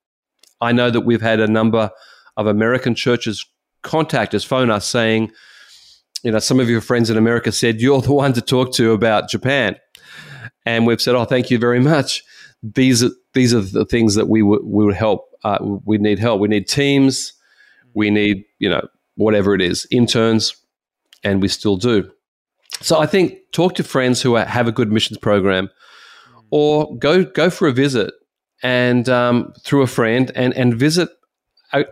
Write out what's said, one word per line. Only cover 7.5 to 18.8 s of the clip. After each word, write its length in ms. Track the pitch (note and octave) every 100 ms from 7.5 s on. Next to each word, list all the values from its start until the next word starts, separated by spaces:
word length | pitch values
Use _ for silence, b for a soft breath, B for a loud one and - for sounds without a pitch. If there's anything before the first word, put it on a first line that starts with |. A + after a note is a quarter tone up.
said 300 | G2 A#2 A2
you're 220 | B2+ C3+
the 100 | B2+
one 220 | C#3+ C#3
to 80 | A#2+
talk 320 | - B2+ B2+
to 180 | - A2+
about 380 | G#2+ A2+ G#2 -
Japan." 460 | G#2 C3 C#3 G#2+ - _ B B B D3 C#3 A#2 - A#2
And 200 | A#2 A#2
we've 140 | A#2
said, 140 | -
"Oh, 100 | B2
thank 260 | A2+ B2+ B2
you 80 | A#2+
very 220 | A#2+ A#2+
much." 420 | C#3 D#3 C3 - B B B B
These 400 | A2 C3+ C3 A#2
are, 80 | B2 - _
these 220 | C3+ B2
are 80 | A#2
the 240 | F#2+ G#2+ -
things 300 | A#2+ A2+ G#2
that 120 | A2+
we 140 | A2
would, 180 | G2+ G2+
we 200 | - G#2
would 120 | G#2 G2
help. 340 | A2 F#2+ - -
Uh, 140 | G2+ G2 G#2 G2 G#2
we 100 | G#2+
need 220 | G#2 G2+
help. 220 | A#2 G#2
We 80 | G#2
need 200 | G#2+ G2
teams. 640 | - C#3 C#3 C3+ C3 - - b b b b _
We 160 | G#2 G#2
need, 340 | G#2 G#2 G2 - _
you 100 | G#2
know, 180 | E2